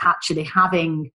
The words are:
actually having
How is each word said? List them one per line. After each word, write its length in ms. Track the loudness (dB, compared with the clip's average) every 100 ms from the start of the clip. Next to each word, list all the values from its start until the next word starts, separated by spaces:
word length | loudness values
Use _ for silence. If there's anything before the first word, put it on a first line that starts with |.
actually 420 | 0 0 -2 -4
having 680 | -2 2 2 2 0 -2 -6